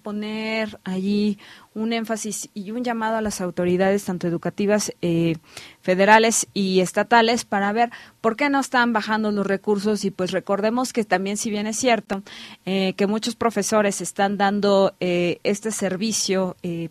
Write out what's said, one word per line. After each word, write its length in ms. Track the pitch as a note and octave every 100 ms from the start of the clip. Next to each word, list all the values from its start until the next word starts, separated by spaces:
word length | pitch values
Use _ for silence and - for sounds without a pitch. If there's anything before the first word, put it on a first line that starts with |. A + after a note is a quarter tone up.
poner 760 | G#3+ G#3 G#3 G#3+ A3 A3 G#3+ G#3
allí 560 | - F#3 F#3+ G#3 G#3+ G3+ - - -
un 180 | G#3+ A3+
énfasis 580 | A#3 A3 A3 G#3+ G3 -
y 180 | G#3+ F#3+
un 140 | A#3 A#3+
llamado 320 | A#3 A3 A3+
a 40 |
las 200 | G#3+ G3
autoridades, 640 | F3+ E3+ F3+ F3+ F#3+ G3+ -
tanto 220 | F3+ F3
educativas, 640 | E3+ F3 - G3+ G#3 - -
eh, 340 | F3 E3 E3 D#3+ - - - -
federales 640 | - F#3 G3 A3 A3+ A3 -
y 260 | G3+ F#3+ F#3
estatales, 640 | F3+ - G#3 A#3 A3+ A#3
para 300 | - G#3 G3+
ver 160 | A3 A#3 - - _
por 160 | A3+ A3
qué 120 | C#4+
no 120 | C#4
están 320 | C4 B3+ A#3+
bajando 360 | A3 G#3 G#3+ G#3+
los 120 | G#3 F#3+
recursos. 600 | F#3+ - G3+ G#3 G#3 G3
Y 40 |
pues 220 | - F3+
recordemos 640 | F3+ - G3+ G#3+ A#3+ B3+
que 100 | -
también, 320 | G#3 F#3 F#3+ G#3
si 140 | A3+
bien 180 | G#3 G#3+
es 80 | A3
cierto, 480 | C4 A3 - G3 G3+ - - - -
eh, 280 | F#3+ F#3+ F#3
que 120 | G3+
muchos 280 | A3 A3+ A3+
profesores 640 | A#3 G#3 F#3+ A3 G3+ -
están 380 | E3+ - G3+ G3+
dando, 580 | G3 G3+ G3+ G3 F#3+ -
eh, 380 | F3+ F3 F3 -
este 260 | - G3+ A3
servicio, 840 | G#3+ G3 F#3 A3 G#3 - F#3+ F#3 -
eh, 240 | F3+ E3+ E3